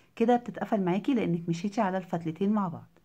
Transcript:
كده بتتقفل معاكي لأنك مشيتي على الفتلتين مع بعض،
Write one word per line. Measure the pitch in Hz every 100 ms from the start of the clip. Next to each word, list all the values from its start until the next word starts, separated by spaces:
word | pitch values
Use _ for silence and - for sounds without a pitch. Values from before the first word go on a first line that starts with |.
| _ -
كده | 233 240
بتتقفل | - - - 214
معاكي | 180 190 -
لأنك | 240 175 170 170
مشيتي | 170 208 220
على | 196 185
الفتلتين | 180 175 165 160 196
مع | 214 185
بعض، | 123 - _